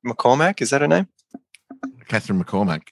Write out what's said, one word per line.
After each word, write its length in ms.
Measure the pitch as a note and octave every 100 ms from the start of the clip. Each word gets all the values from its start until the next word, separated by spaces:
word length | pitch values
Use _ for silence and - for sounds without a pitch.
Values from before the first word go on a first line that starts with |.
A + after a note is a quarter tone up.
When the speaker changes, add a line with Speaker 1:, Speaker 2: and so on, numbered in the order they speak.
| A#2+
Speaker 1:
McCormack, 560 | A2+ B2 C3+ E3+ G3+
is 80 | A#2+
that 100 | C#3
her 60 | D3
name? 200 | E3 G3 _ _ - _ - - - - - -
Speaker 2:
Catherine 360 | A2 - F#2+
McCormack, 380 | F2 G2 G2+ D#2 -